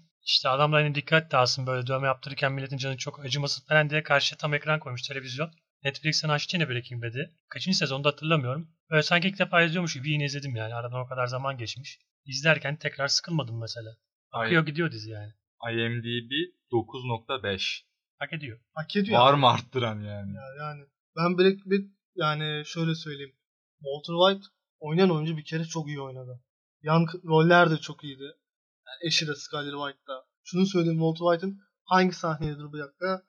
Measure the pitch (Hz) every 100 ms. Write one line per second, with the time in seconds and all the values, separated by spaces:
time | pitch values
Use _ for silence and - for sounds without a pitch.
0 | _ _ - - 139 131 151 151 151 143
1 | - 160 160 135 123 - 131 127 123 135
2 | 135 131 - 139 139 135 135 135 135 131
3 | 147 - 139 139 143 - - 156 151 156
4 | 151 143 - - 156 147 151 156 143 123
5 | - 135 131 127 165 - _ _ 139 139
6 | 156 147 156 147 - 185 143 123 123 120
7 | 117 120 165 _ - 131 180 185 151 135
8 | 143 - 156 165 123 139 170 _ - 156
9 | 151 175 156 - 180 175 170 170 170 135
10 | 139 147 143 143 131 117 110 117 120 127
11 | 127 127 123 127 135 135 110 - 143 -
12 | _ _ - 135 156 147 139 147 147 -
13 | 139 - - 165 120 113 113 120 110 113
14 | _ _ _ 113 113 165 156 151 165 117
15 | 107 110 104 - _ _ 117 117 117 120
16 | 117 120 117 143 180 _ - 117 - 135
17 | 127 117 - 135 101 95 - - _ _
18 | _ - 143 160 143 110 _ - 156 202
19 | 202 127 127 143 131 113 - 127 117 107
20 | 104 101 98 101 135 139 151 147 143 _
21 | _ - 175 180 190 196 190 202 196 _
22 | _ - 156 151 151 151 151 165 165 160
23 | 160 143 139 131 _ _ _ _ 139 147
24 | 151 170 185 196 196 _ _ _ 151 165
25 | 190 160 156 160 151 160 165 165 147 147
26 | 135 131 127 123 _ _ _ _ 147 165
27 | 165 180 165 156 165 175 170 156 151 151
28 | 147 135 139 160 _ _ _ _ - 131
29 | 170 156 160 139 - 151 143 143 143 139
30 | - 131 _ _ - 175 196 185 170 160
31 | 160 160 175 170 190 196 _ _ - 185
32 | 185 175 170 156 151 147 147 151 143 -
33 | 185 190